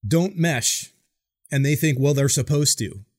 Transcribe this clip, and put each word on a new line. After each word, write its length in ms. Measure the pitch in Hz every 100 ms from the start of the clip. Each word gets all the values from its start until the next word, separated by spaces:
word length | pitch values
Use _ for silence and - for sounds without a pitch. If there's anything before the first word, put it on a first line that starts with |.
| 101
don't 300 | 160 180 165
mesh, 560 | 165 135 - - - _ _ _ _ _ _
and 140 | 139 139
they 100 | 151
think, 220 | 160 127
"Well, 140 | 139
they're 160 | 139 139
supposed 480 | 143 127 147 147 -
to." 260 | 104 98 -